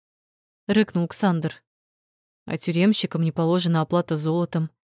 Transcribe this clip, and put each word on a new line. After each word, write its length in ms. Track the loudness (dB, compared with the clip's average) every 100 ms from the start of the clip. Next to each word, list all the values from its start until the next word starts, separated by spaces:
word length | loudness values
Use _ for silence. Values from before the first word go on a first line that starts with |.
| _ _ _ _ _ _ 0
рыкнул 400 | 2 2 0 -2
Ксандр. 540 | 0 2 0 -4 -8 _ _ _ _ _ _ _ _
«А 120 | -10 -6
тюремщикам 640 | -2 2 2 2 -2 -2
не 100 | -2
положена 500 | 0 0 2 2 0
оплата 360 | 2 0 0 -2
золотом. 540 | 0 -2 -2 -2 -4 -10 _